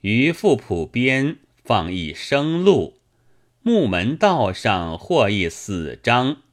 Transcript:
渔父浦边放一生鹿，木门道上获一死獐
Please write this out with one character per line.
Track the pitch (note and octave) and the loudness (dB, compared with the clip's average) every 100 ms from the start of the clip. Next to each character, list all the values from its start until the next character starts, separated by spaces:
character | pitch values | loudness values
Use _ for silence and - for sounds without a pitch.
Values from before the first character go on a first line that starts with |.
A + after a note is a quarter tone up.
渔 | G2 A2+ C#3+ | 0 2 2
父 | E3 G#3 B2+ | 2 0 0
浦 | - F2 D#2 | 0 -6 -4
边 | A#2+ B2+ C3 C#3 D#3+ _ _ | -2 0 0 -2 -6 _ _
放 | - A2 E2+ | -2 -2 0
一 | F#2 D#2+ | -6 -8
生 | - - C#3 D3+ E3 | -10 -4 -2 0 2
鹿， | F#3+ D#3 D#2+ _ _ _ _ _ _ _ | 2 2 0 _ _ _ _ _ _ _
木 | A#3 A3+ C3+ | 0 2 2
门 | F2+ G2+ D#3+ | 0 -2 2
道 | G#3 E3+ G#2 | 2 2 0
上 | F#2 A#2 F#2+ E2+ E2 | -2 -2 -2 -2 -8
获 | - E3+ G#2 | -2 2 2
一 | G#2 E2+ | 2 -2
死 | - - F#2+ D#2 B1 | -4 -8 -6 -6 -6
獐 | - A#2+ C3 D3+ _ | 0 0 0 -6 _